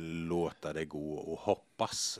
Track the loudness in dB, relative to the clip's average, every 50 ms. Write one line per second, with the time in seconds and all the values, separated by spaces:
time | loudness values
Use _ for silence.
0 | -4 -2 -2 -2 0 2 2 4 2 2 0 -2 -4 -4 -2 -2 -4 -4 -4 -4
1 | -4 -4 -4 -4 -4 -4 -4 0 2 2 2 2 0 _ _ 0 0 0 0 0
2 | -2 -2 -2